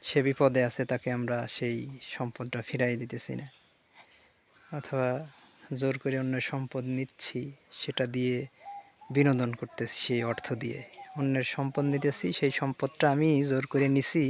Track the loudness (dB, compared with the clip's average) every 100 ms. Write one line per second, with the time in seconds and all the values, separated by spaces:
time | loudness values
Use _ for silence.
0 | 0 2 2 4 4 4 0 0 -2 -2
1 | -2 -4 -2 -4 -4 -4 -4 -4 -6 -12
2 | -14 -6 -6 -6 -6 -6 -6 0 0 0
3 | -4 -10 -8 -8 -8 -18 _ _ _ _
4 | -20 _ _ _ _ _ -12 -10 -4 0
5 | 0 -2 -6 -18 -20 _ -10 -2 -2 0
6 | -2 -2 0 -2 -2 -4 -4 -6 -4 -4
7 | -6 _ -8 -6 -8 -12 _ -12 -8 -2
8 | -2 0 0 0 -4 _ -16 -16 -16 _
9 | -2 6 6 6 2 -2 -8 -6 -6 -4
10 | 0 0 0 -2 -4 -4 -4 -8 -12 -18
11 | -14 -2 0 2 0 -2 -2 0 2 2
12 | 0 0 -4 2 0 2 -2 -2 -4 4
13 | 4 6 6 4 4 2 2 2 4 4
14 | 2 2 2